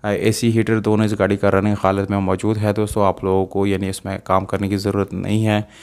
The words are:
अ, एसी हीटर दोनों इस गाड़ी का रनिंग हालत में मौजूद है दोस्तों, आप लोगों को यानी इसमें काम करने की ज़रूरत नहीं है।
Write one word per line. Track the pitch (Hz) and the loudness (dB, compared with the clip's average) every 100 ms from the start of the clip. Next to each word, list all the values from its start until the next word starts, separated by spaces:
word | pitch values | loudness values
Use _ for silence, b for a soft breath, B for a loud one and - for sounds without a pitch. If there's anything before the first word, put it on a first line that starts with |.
अ, | 104 | -4
एसी | 101 98 110 117 | 0 0 2 2
हीटर | 113 107 110 | 2 2 0
दोनों | 104 107 107 | 2 2 2
इस | |
गाड़ी | 104 98 98 | 2 2 2
का | 101 | 2
रनिंग | 98 104 104 | 2 2 0
हालत | 95 98 98 | 0 0 0
में | 101 | 0
मौजूद | 95 92 104 107 | 0 0 0 0
है | 107 | 0
दोस्तों, | 104 104 - 98 | 0 -2 0 0
आप | 92 | 0
लोगों | 95 95 92 | 0 0 0
को | 98 101 | 0 0
यानी | 95 95 | 0 -4
इसमें | 95 98 95 - | -6 -8 -8 -2
काम | 92 95 | 0 0
करने | 98 98 | -4 -2
की | 101 | -2
ज़रूरत | 104 101 95 | -2 -2 -2
नहीं | 92 92 104 | -4 -2 0
है। | 110 104 104 B | 2 0 -2 B